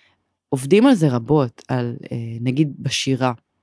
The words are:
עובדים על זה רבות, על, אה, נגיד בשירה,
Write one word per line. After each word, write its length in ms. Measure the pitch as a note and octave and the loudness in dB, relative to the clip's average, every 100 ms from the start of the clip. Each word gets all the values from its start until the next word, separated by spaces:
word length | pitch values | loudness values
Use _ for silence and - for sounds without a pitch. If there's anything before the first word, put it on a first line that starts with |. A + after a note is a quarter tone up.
| _ _ _ _ - | _ _ _ _ -6
עובדים 380 | C3+ C3+ G3 C4+ | -6 2 4 6
על 80 | |
זה 140 | A3+ D#3 | 4 4
רבות, 540 | B2 A2+ D3+ B2 - - | 0 2 2 0 -4 -6
על, 280 | B2+ A#2+ A#2+ - | -4 -4 -8 -10
אה, 40 | A#2+ A2+ A2+ | -10 -8 -6
נגיד 320 | B2 C3 D3+ - | -4 0 -2 -2
בשירה, 540 | C#3 - - C3 B2+ A#2+ _ _ | -6 -4 -4 -2 -2 -4 _ _